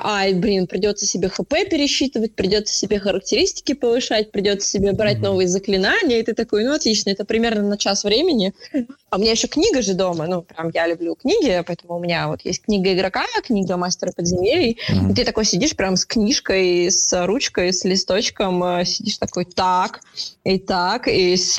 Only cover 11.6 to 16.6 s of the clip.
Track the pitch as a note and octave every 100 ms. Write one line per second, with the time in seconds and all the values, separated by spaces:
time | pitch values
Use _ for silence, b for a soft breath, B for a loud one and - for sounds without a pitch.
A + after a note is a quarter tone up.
11.6 | E3+ F3 F3 F3 F3 E3 D3+ D#3 - F3+
12.6 | - G#3 F#3 F#3 F#3 A#3 F#4 A4+ - G#3+
13.6 | F#3+ F3+ F3 - F3+ - F3 F3+ F#3+ D#4+
14.6 | B3+ A#3 - - F#3+ G3 A#3+ A3 G#3+ F3
15.6 | D4+ - F#3+ F#3 - A#3 G#3 - - F#3+